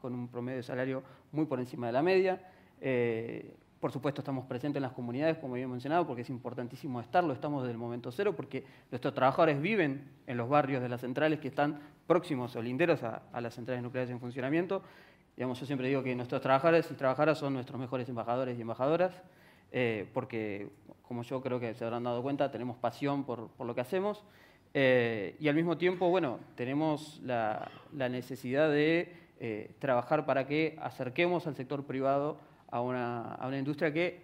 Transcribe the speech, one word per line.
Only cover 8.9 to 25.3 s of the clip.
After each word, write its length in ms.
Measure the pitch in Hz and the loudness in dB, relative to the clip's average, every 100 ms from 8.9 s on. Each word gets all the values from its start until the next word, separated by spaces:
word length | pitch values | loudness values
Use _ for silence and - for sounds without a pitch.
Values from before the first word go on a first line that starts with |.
nuestros 220 | 123 147 | -4 -4
trabajadores 480 | 131 131 139 165 143 | 4 4 6 4 4
viven 500 | 165 220 151 135 - - - | 2 2 2 0 -10 -20 -8
en 120 | 123 | -4
los 100 | 117 | 2
barrios 340 | 147 135 139 | 2 4 0
de 60 | 123 | -2
las 140 | 120 | -4
centrales 360 | 127 127 156 151 | -4 2 2 2
que 80 | 135 | -2
están 320 | 123 147 147 - - - | 0 0 0 -12 -20 4
próximos 500 | 170 170 139 120 120 | 4 4 -4 -2 -4
o 60 | |
linderos 400 | 113 127 170 151 | -4 2 4 4
a, 200 | 120 113 - | 2 -6 -8
a 100 | 123 | -6
las 120 | 117 | -6
centrales 280 | 113 117 123 | -8 -6 -4
nucleares 280 | 120 127 123 | -4 -4 -4
en 100 | 123 | -4
funcionamiento. 640 | 123 131 127 160 180 190 - - - - _ - | -8 -4 0 0 0 -4 -6 -20 -20 -20 _ -6
Digamos, 240 | 127 123 | -4 -4
yo 60 | 131 | -4
siempre 220 | 139 127 | -2 0
digo 140 | 139 | 0
que 120 | 131 | 0
nuestros 260 | 123 123 135 | -4 -2 -2
trabajadores 500 | 131 135 170 165 165 | 4 6 8 6 4
y 40 | |
trabajadoras 440 | 131 135 131 151 147 | 0 0 4 4 4
son 160 | 143 | 0
nuestros 240 | 135 123 123 | -2 -4 -6
mejores 280 | 127 127 120 | -4 -4 -4
embajadores 500 | 120 110 123 131 120 | -4 0 0 0 -4
y 40 | |
embajadoras, 600 | 117 113 131 165 180 180 - - - - _ | -6 0 2 4 2 0 -20 -20 -20 -20 _
eh, 340 | 127 120 110 90 | 0 0 0 -2
porque, 580 | 135 120 117 107 101 101 - - - - | -4 -4 -4 -4 -6 -8 -14 -20 -20 -10
como 160 | 120 | -8
yo 180 | 117 131 | -4 -4
creo 200 | 131 123 | -2 -2
que 140 | 117 | -4
se 100 | 110 | -4
habrán 200 | 117 120 | -4 -2
dado 180 | 123 120 | -2 -2
cuenta, 280 | 127 143 139 | -2 0 0
tenemos 260 | 113 123 120 | 0 -6 -2
pasión 480 | 117 - 143 143 | -4 -2 -2 -2
por, 240 | 131 120 110 | -4 -6 -8
por 180 | - 120 | -8 -6
lo 80 | |
que 60 | 120 | -4
hacemos, 420 | 123 190 202 208 - - - - _ | -2 0 0 -4 -12 -20 -20 -20 _
eh, 640 | 147 135 127 117 113 92 | 4 6 8 6 0 -4